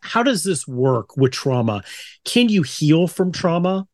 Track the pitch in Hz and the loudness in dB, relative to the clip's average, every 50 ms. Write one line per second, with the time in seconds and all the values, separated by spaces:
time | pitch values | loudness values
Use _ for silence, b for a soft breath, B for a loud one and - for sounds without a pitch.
0 | - - - 226 233 277 233 160 175 196 160 - - 143 127 123 131 135 127 113 | -10 -4 -2 0 0 0 0 0 -2 -2 -4 -4 -6 -6 -2 0 2 2 2 0
1 | - - - 135 135 131 - - - 139 127 123 113 113 104 98 B B B B | -2 -4 0 2 2 2 2 -2 -4 -2 0 0 0 -2 -2 -4 B B B B
2 | B B B B - - - 240 247 220 208 185 135 - - - 156 147 156 165 | B B B B -6 0 2 2 4 4 2 2 0 -2 -2 0 2 4 4 4
3 | 180 165 - - 185 185 160 - - 170 170 175 180 185 190 190 190 - | 2 0 0 -2 -2 -2 -2 -2 -2 0 0 0 0 0 -2 -2 -6 -8